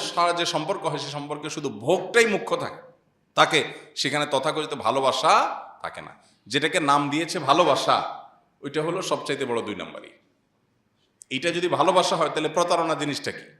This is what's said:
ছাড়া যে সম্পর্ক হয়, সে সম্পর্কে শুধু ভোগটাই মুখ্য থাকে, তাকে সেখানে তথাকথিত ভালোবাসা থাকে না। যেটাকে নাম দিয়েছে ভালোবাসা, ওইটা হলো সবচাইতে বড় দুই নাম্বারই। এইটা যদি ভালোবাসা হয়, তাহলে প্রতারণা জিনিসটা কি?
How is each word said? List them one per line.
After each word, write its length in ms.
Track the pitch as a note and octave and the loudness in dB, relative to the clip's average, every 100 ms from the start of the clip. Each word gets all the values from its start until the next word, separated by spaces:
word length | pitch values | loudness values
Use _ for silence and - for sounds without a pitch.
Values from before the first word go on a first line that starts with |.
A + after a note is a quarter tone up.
| - | -2
ছাড়া 260 | - F3 | 0 2
যে 120 | E3+ E3+ | 2 0
সম্পর্ক 360 | D#3+ D#3 F#3+ D#3+ | -2 -2 -4 -4
হয়, 160 | D3+ | -4
সে 60 | C3+ | -6
সম্পর্কে 380 | C#3+ C#3+ D3 D3+ | -8 -8 -8 -8
শুধু 180 | E3 C#3+ G#2+ | -6 -6 -4
ভোগটাই 460 | A#2+ F#3 F#3 A#3 A3+ | 0 0 2 2 4
মুখ্য 260 | G3 - - | 2 -2 -4
থাকে, 240 | B2 - - _ _ _ _ - | -6 -10 -20 _ _ _ _ 2
তাকে 240 | D#3 D#3+ A#2+ - - - | 4 4 0 -8 -14 -6
সেখানে 280 | C#3+ D3 D3 | -2 -2 0
তথাকথিত 480 | C3+ D3+ D3 D3+ C#3+ | 0 0 -2 -4 -2
ভালোবাসা 540 | G#2+ C3 C3+ B2 D#3+ G#3+ - - - - | 0 2 2 2 4 4 2 -4 -14 -12
থাকে 200 | - - | -12 -10
না। 100 | D#2 - _ _ - | -16 -18 _ _ -4
যেটাকে 320 | C3 D#3 F3 | -2 0 0
নাম 200 | D3 D3 D3 | 2 2 2
দিয়েছে 260 | D3 E3 F3+ | -2 -2 -2
ভালোবাসা, 580 | C3+ D3+ E3 C3+ - A#2 - - - _ _ _ | 4 6 6 4 4 2 0 -8 -16 _ _ _
ওইটা 180 | D3 D#3 | -8 -4
হলো 160 | D#3 F3+ | -4 -4
সবচাইতে 420 | - C#3+ - C3+ | -4 -4 -2 -4
বড় 160 | B2+ A#2 | -2 -2
দুই 140 | G#2 F#2 | -4 -8
নাম্বারই। 360 | D#2+ D2+ - _ _ _ _ _ _ _ _ _ _ _ - | -10 -14 -18 _ _ _ _ _ _ _ _ _ _ _ -8
এইটা 180 | B2+ E3+ | -4 -2
যদি 180 | E3+ F3 | 0 0
ভালোবাসা 460 | C#3 E3 F3+ E3+ F3 | 2 4 4 4 2
হয়, 160 | D#3 | 0
তাহলে 180 | D#3 D#3 | 0 0
প্রতারণা 400 | E3 F3 F3 D#3+ | 0 2 2 2
জিনিসটা 360 | D3 D3 C3+ C3 | -2 -2 -4 -6
কি? 140 | - - | -8 -14